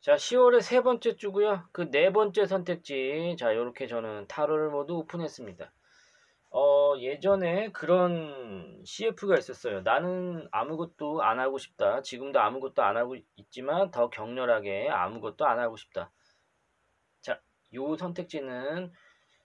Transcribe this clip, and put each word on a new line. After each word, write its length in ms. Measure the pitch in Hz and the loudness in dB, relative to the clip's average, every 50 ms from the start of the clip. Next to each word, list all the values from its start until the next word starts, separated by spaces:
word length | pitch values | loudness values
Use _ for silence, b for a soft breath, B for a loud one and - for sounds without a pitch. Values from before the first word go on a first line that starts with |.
| _ | _
자, 120 | - - 196 | 4 4 4
시월의 440 | - - 240 247 254 247 247 240 | 4 0 4 6 6 8 8 6
세 200 | 196 - 226 254 | 4 4 2 4
번째 340 | 254 247 247 233 - 240 214 | 4 4 0 2 0 -2 -4
주고요. 480 | - - 208 190 202 208 214 202 190 170 _ | -2 -6 -6 0 0 2 2 2 -2 -4 _
그 180 | _ - 175 151 | _ -6 -6 0
네 240 | 127 143 160 190 190 | 2 4 4 6 6
번째 320 | 214 214 208 180 214 208 | 4 2 2 4 2 2
선택지. 880 | 175 190 190 175 175 175 170 _ - 143 135 131 131 143 156 165 175 175 - | 2 2 -2 -2 -2 -6 -6 _ -8 -6 -4 -4 -2 -2 -2 -2 -4 -4 0
자, 160 | 123 117 107 | 0 2 2
요렇게 320 | 113 120 123 120 - 135 113 | 2 0 -4 -4 -8 -8 -6
저는 400 | 117 117 113 113 107 104 101 - | -4 -6 -6 -6 -8 -10 -10 -10
타로를 420 | - - 151 147 156 156 156 156 | -4 -2 0 0 2 0 0 0
모두 280 | 147 143 143 147 175 170 | -2 -4 -4 -4 -4 -6
오픈했습니다. 760 | 160 160 - 175 170 151 - - 127 107 87 _ 82 - _ _ b b b b b b b b b b b b _ _ | -6 -8 -8 -8 -8 -8 -8 -12 -16 -16 -14 _ -18 -18 _ _ b b b b b b b b b b b b _ _
어, 420 | - 127 139 143 143 143 143 143 143 135 | 0 4 6 6 6 6 6 4 2 2
예전에 720 | 123 127 143 147 - 190 196 196 185 170 170 190 214 220 | -2 -6 -6 -2 2 2 2 4 2 0 0 0 -2 -4
그런 1120 | - - - 151 175 185 180 175 175 170 160 151 143 135 123 113 101 95 85 - - - - | -6 -10 0 2 4 4 4 2 0 -2 -6 -8 -10 -12 -12 -12 -12 -14 -14 -16 -18 -20 -18
씨에프가 500 | - - - 202 226 214 - - 202 185 | -16 -12 -4 -4 -4 -4 -2 0 2 2
있었어요. 460 | 147 123 - 127 - - 123 104 95 | 2 2 0 -12 -8 -6 -6 -6 -2
"나는 680 | 92 107 117 139 165 180 180 185 180 180 175 165 156 - | 0 2 2 2 2 0 -4 -4 -6 -6 -8 -10 -10 -6
아무것도 720 | - 107 113 139 160 156 170 165 _ _ 151 147 151 160 - | -4 -4 -2 -2 -4 -8 -8 -10 _ _ -8 -6 -2 0 2
안 160 | - 113 127 | 2 2 2
하고 180 | 127 135 135 135 | 0 -2 -2 -4
싶다. 460 | - - _ _ 110 101 107 127 135 | -8 -12 _ _ 0 0 2 0 -4
지금도 360 | - - 120 131 139 139 135 | -6 -12 -10 -10 0 2 4
아무것도 440 | 113 107 120 135 135 131 - - 123 | 4 4 2 -2 -8 -4 0 2 2
안 140 | 101 101 113 | 2 2 0
하고 180 | 120 123 131 127 - _ _ | -2 -2 -4 -12 -14 _ _
있지만 540 | - 98 _ - 127 127 135 151 175 196 180 | -20 -20 _ -16 -10 -6 -2 0 0 0 0
더 220 | - 123 120 120 | 2 0 0 0
격렬하게 800 | - - 107 113 120 127 127 123 117 110 101 101 98 98 110 143 | 0 -8 -10 -8 -6 -4 0 2 2 2 2 -2 -4 -2 -2 -2
아무것도 560 | 151 101 90 92 110 117 104 110 104 _ 156 143 | 0 0 -2 -2 -4 -6 -10 -10 -6 _ 0 0
안 100 | 117 117 | 2 2
하고 180 | 120 117 113 | 0 -4 -6
싶다." 360 | 110 - _ _ - 87 - _ _ _ _ _ _ _ _ _ _ _ _ _ _ _ _ _ _ _ _ _ _ | -8 -18 _ _ -10 -10 -10 _ _ _ _ _ _ _ _ _ _ _ _ _ _ _ _ _ _ _ _ _ _
자, 200 | _ - - - _ _ _ _ _ _ - | _ -8 -8 -8 _ _ _ _ _ _ -12
요 240 | 120 135 147 156 156 | -8 -6 -4 -4 -4
선택지는 960 | 180 180 175 175 175 175 - 156 139 131 127 123 127 139 156 180 185 175 175 b b b b b b b b b b | -6 -8 -8 -8 -10 -8 -8 -8 -8 -8 -8 -8 -6 -6 -6 -6 -8 -10 -14 b b b b b b b b b b